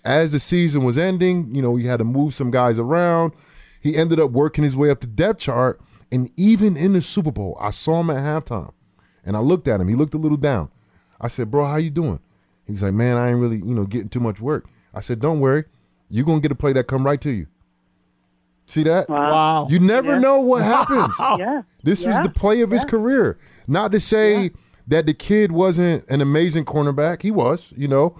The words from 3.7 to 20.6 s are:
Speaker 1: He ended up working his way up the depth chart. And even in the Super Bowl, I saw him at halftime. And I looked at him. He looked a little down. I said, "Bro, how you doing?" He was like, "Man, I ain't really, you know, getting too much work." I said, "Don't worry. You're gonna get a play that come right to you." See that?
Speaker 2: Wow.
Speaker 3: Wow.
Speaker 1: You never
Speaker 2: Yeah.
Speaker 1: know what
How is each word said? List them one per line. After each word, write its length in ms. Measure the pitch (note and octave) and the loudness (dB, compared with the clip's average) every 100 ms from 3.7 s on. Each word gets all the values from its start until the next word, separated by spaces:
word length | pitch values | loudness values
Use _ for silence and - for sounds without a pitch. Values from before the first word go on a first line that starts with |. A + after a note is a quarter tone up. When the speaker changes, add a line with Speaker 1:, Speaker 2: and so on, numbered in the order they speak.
| - | -6
Speaker 1:
He 160 | D3 D#3 | -2 0
ended 240 | E3 D#3+ | 0 2
up 100 | D3 | 2
working 320 | B2 D3+ D3+ | 2 0 0
his 140 | D3 C3 | -2 2
way 120 | D3 | 2
up 120 | C3+ | 0
the 80 | A#2+ | -4
depth 320 | G#2 F#3 A3 | -2 -2 -2
chart. 400 | - A#2+ B2+ - _ _ _ | -4 0 0 -2 _ _ _
And 180 | B2+ B2+ - | -4 -4 0
even 400 | G3+ A3 G#3+ D#3 | 4 4 2 2
in 160 | F#3 | 2
the 100 | F#3+ | 0
Super 300 | - - D#3 | 0 -4 -4
Bowl, 260 | A2 G2 - | -4 -8 -6
I 100 | G#2 | -6
saw 280 | - - E3 | -4 -2 0
him 120 | E3 | 0
at 80 | C3+ | -2
halftime. 520 | C#3+ D#3 - A2 - _ _ _ _ _ | -2 -6 -6 -8 -10 _ _ _ _ _
And 120 | - G#2+ | -6 -2
I 40 | |
looked 260 | B2+ F3 C3+ | 0 0 0
at 140 | G#2 | 0
him. 80 | F2+ | 0
He 80 | A#2 | 0
looked 180 | D3+ | 0
a 40 | D#3 | -2
little 180 | D#3 D3 | -2 0
down. 320 | C#3+ A2+ D2 _ _ _ _ _ | 0 -2 -4 _ _ _ _ _
I 60 | A#2+ | -10
said, 240 | - A2 | -6 -4
"Bro, 140 | C#3 C#3+ | -2 0
how 80 | D3+ | -2
you 120 | E3 | -2
doing?" 300 | D3 D#3 D#2 _ _ _ _ - | -2 -4 -6 _ _ _ _ -12
He 40 | |
was 120 | G2+ | -4
like, 100 | G2 | -2
"Man, 220 | G2+ B2 A#2+ | 0 0 0
I 140 | B2 | 0
ain't 100 | A#2+ | 0
really, 160 | A#2+ A2+ | 0 -2
you 180 | F#2+ | -4
know, 80 | A#2 | -4
getting 240 | G2 A#2+ G#2 | -4 -6 -6
too 120 | B2+ | -4
much 200 | A#2 G2+ | -4 -4
work." 260 | A#2+ D3+ - _ _ | -6 -6 -8 _ _
I 60 | F#2+ | -14
said, 180 | - A#2 | -8 -4
"Don't 220 | C#3+ D#3 | -2 0
worry. 240 | C3+ D3 D#3 _ _ _ _ | 0 0 -4 _ _ _ _
You're 160 | G#2+ | -2
gonna 140 | D3 D#3 | 0 0
get 140 | C#3+ | 0
a 20 | |
play 180 | C3 D3 | -2 0
that 120 | C3 B2 | 0 -2
come 180 | C3+ | -2
right 160 | C3+ C#3+ | 0 -2
to 80 | D3 | -4
you." 160 | A2+ D2+ _ _ _ _ _ _ _ _ _ _ _ - | -6 -8 _ _ _ _ _ _ _ _ _ _ _ -8
See 160 | D3+ | 2
that? 240 | D#3 F3 - | 4 4 0
Speaker 2:
Wow. 240 | D3 D3 | 0 2
Speaker 3:
Wow. 340 | D#3 D#3 D#3+ C#3+ | 4 2 0 2
Speaker 1:
You 80 | E3+ | 4
never 340 | F#3 A#3+ C4+ | 4 4 2
Speaker 2:
Yeah. 40 | C4 | 2
Speaker 1:
know 180 | C4 C#4 | 4 4
what 220 | B3+ B3 | 4 2